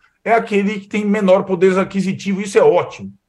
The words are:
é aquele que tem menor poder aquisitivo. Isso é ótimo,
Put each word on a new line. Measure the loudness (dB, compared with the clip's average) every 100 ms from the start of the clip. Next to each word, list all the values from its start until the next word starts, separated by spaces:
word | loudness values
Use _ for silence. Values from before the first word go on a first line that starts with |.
| _ _
é | -2
aquele | -2 0 -2 -2 -4
que | -6
tem | -4
menor | -2 0 4 2
poder | 2 0 2 2
aquisitivo. | -2 -2 -4 -4 -4 -4
Isso | -2 2
é |
ótimo, | 4 4 -2 -8 -18 -18